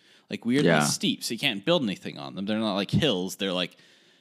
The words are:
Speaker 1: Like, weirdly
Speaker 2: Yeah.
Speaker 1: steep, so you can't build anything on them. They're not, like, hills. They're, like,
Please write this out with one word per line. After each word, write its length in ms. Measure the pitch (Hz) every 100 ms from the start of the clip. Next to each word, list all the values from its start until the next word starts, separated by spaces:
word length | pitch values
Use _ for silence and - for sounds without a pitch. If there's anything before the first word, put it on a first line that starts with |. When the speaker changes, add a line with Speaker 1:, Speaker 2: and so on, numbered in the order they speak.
| _ _ -
Speaker 1:
Like, 160 | 104
weirdly 220 | 117 135 -
Speaker 2:
Yeah. 120 | 160
Speaker 1:
steep, 400 | 73 - 196 -
so 100 | -
you 60 | 117
can't 260 | 143 104
build 160 | 160 175
anything 380 | 110 85 - -
on 160 | 69
them. 100 | 80
They're 140 | 98 107
not, 160 | 110
like, 160 | 95 -
hills. 460 | - 147 92 92 -
They're, 140 | 98
like, 240 | 90 87 - - _ _ _